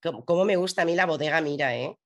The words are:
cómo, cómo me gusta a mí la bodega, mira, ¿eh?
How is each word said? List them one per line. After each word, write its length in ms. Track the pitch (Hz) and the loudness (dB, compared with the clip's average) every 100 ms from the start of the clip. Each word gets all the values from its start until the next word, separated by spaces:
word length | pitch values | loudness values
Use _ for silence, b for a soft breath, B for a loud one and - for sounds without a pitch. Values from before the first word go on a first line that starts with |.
cómo, 220 | 165 156 | -8 -8
cómo 200 | - 170 | 0 2
me 120 | 196 185 | 4 2
gusta 260 | 185 185 | 0 0
a 20 | |
mí 100 | 170 170 | 0 2
la 100 | 185 | 0
bodega, 340 | 151 156 160 | 0 0 0
mira, 340 | 151 143 139 120 | 0 -2 -2 -2
¿eh? 200 | 135 - | -6 -10